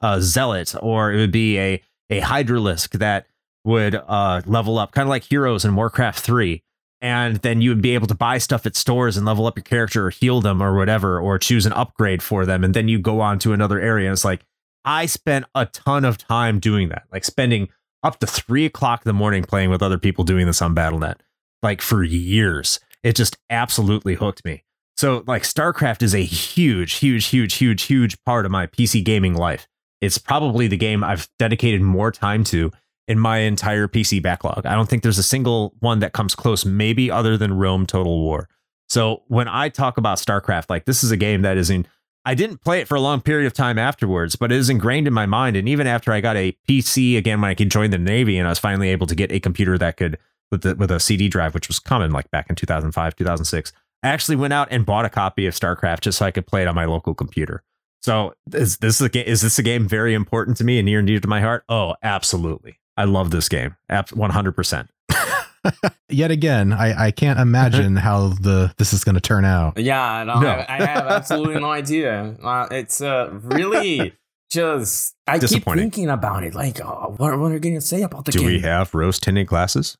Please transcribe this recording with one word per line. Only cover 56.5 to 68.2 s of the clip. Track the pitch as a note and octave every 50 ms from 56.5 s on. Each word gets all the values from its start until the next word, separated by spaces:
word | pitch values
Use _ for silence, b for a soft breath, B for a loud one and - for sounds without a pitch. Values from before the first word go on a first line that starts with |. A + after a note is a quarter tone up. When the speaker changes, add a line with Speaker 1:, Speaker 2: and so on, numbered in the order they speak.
| - G2
Speaker 1:
it | F#2 F2
on | E2+
my | E2+ E2+
local | E2 D#2+ E2 - - D#2
computer. | - - - - - D#2 - - E2+ - _ _ _ _ _ _ _
So | - - A2+ G#2+ G#2 F#2 - _ _ - -
is | F2 - G2+ - -
this | - A2 G#2+ -
a | C3+ A#2
ga-, | - B2 A#2+
is | - A#2 G#2+
this | G#2+ A2+ - -
a | A#2
game | A#2 A#2+ A#2+ A2 F#2+
very | G#2+ G#2+ A2 A#2 A2
important | G#2+ G#2 - - A2+ G#2+ - B2 -
to | A2+
me | A#2+ B2 A#2+
and | G2
near | G2+ G#2 G#2+
and | G2+ F#2+
dear | G#2+ G#2
to | - G#2
my | G#2 G#2
heart? | G2+ A2 A#2+ A#2 - -
Oh, | A2+ A2+ G2+ E2+ - - -
absolutely! | A2 G2+ F#2+ - - - F2 E2+ E2 D#2 - - A1+ - _ _ _ _ -
I | G2+
love | G2+ G2 F#2+ F#2+ E2+
this | D#2+ E2+ D#2 -
game. | - C#2+ A#1+ C2+ - - _ -
Ab-, | - G2+ F#2+ -
one | - G#2+ G#2+ G2
hundred | F2+ G#2 G2+ F#2+ - -
percent. | E2+ - - C2 - - _ _ _ -
<laughs> | - - E5+ C5 C#5 C#5 - - _ _ - F#3+ - - - G3 - _ _ -
Speaker 2:
Yet | - C#3 D#3 D#3+
again, | D#3+ D3+ D3 D#3+ C#3 A2+ G2+ G2 G#2+
I, | G#2 A2+ A2+ G#2+ - A2
I | G#2+
can't | - - - C#3+ C#3 -
imagine | B2+ A#2+ A#2+ B2+ C3 B2 A#2 B2 G2+ G2 F#2+
Speaker 1:
<laughs> | F#2+ E2+ A2
Speaker 2:
how | G#2 G2+